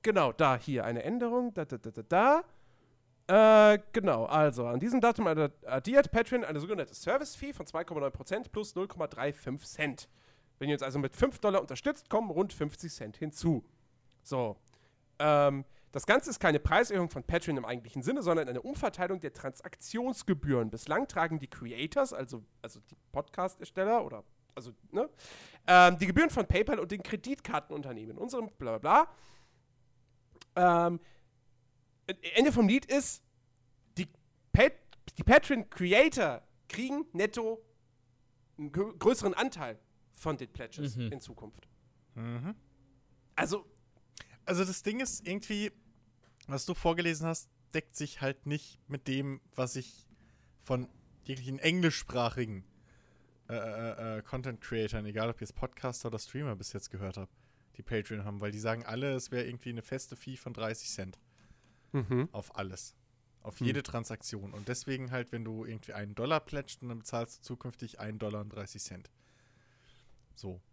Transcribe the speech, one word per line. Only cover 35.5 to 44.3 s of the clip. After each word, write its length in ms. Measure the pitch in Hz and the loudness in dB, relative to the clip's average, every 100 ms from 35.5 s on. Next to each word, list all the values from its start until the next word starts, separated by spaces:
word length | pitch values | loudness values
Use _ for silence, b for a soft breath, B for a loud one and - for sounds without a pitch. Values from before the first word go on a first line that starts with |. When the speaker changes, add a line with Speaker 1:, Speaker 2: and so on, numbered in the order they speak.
| 262 202 - 180 208 311 - 180 123 - _ _ | -2 -2 -2 4 8 6 6 0 -2 -12 _ _
Speaker 1:
kriegen 380 | - 254 285 320 | -8 -4 -4 -4
netto 520 | 170 208 214 220 226 - _ _ _ _ _ _ _ _ - | 0 0 0 -4 -6 -12 _ _ _ _ _ _ _ _ -12
einen 140 | 147 | -8
grö-, 200 | 151 208 190 | -4 -4 2
größeren 360 | 214 247 202 | 4 4 2
Anteil 440 | 190 254 185 131 110 _ _ _ | 0 -2 -2 -10 -10 _ _ _
von 260 | - 160 143 | -10 -4 -4
den 160 | 127 | -6
Pledges 440 | - 113 - 147 113 | -12 -14 -8 -6 -4
Speaker 2:
Mhm. 160 | 117 | -6
Speaker 1:
in 80 | 127 | -8
Zukunft. 480 | - 120 107 - - _ _ _ _ | -12 -18 -18 -20 -20 _ _ _ _
Speaker 3:
Mhm. 400 | - 117 120 147 214 _ _ _ _ _ _ _ - | -12 -10 -8 -10 -12 _ _ _ _ _ _ _ -4
Speaker 1:
Also 280 | 160 196 180 _ _ _ _ - B | -2 -2 -8 _ _ _ _ -20 B